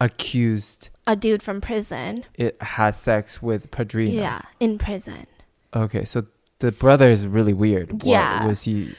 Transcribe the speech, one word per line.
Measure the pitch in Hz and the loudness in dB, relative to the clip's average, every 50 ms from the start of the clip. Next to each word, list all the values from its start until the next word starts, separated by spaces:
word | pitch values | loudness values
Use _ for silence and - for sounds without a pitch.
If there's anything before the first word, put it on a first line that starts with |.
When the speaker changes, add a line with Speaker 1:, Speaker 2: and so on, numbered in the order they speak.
Speaker 1:
accused | 123 120 - - - - - 127 120 113 110 104 101 - - - - - - _ _ | 0 0 0 -4 -6 -4 0 0 2 2 0 -2 -4 -8 -10 -12 -16 -20 -20 _ _
Speaker 2:
A | - 220 | -2 0
dude | 202 214 220 214 208 - | 0 2 0 0 0 -2
from | - 196 202 | -6 -8 -8
prison. | 196 - 240 214 208 - 180 - 127 185 208 240 247 - _ | -6 -6 -4 -6 -6 -6 -8 -8 -8 -8 -8 -8 -10 -12 _
Speaker 1:
it | - 120 117 - - | -4 -2 -2 -2 -6
had | - - - - 110 107 107 | -10 -10 -2 0 0 0 0
sex | - - - 113 107 107 - - - - | 0 0 0 0 0 0 -4 -10 -8 -4
with | 117 110 104 - - | -4 -4 -4 -6 -8
Padrino. | - - 120 104 - 110 113 107 101 | -8 -6 -6 -4 -2 -2 0 0 0
Speaker 2:
Yeah, | 226 208 156 117 - - - - _ | 0 -2 -4 -6 -8 -12 -16 -6 _
in | 240 226 214 208 | -2 -2 0 -2
prison. | - - 208 185 214 226 - - - - _ _ _ _ _ _ _ _ - | -4 -4 -4 -8 -10 -12 -16 -18 -20 -20 _ _ _ _ _ _ _ _ -2
Speaker 1:
Okay, | 117 110 104 - 104 104 | -2 -2 0 -2 -4 -6
so | 104 - 123 107 - _ _ _ _ _ _ | -4 -4 -6 -6 -6 _ _ _ _ _ _
the | - 123 | -2 -2
Speaker 2:
S- | 104 - | 0 4
Speaker 1:
brother | - 135 139 139 135 127 | 6 6 8 8 8 8
is | 117 104 101 | 8 6 2
really | 101 98 110 113 107 101 | 0 0 2 2 2 2
weird. | 92 104 107 104 92 87 82 - | 2 2 2 2 2 0 -4 -6
What | 220 - | -4 0
Speaker 2:
Yeah. | 254 240 202 185 135 98 107 110 | 2 2 2 2 2 0 0 0
Speaker 1:
was | 107 104 101 - | -2 -2 -2 -2
he? | 113 110 104 95 57 - | -4 -4 -4 -4 -6 -10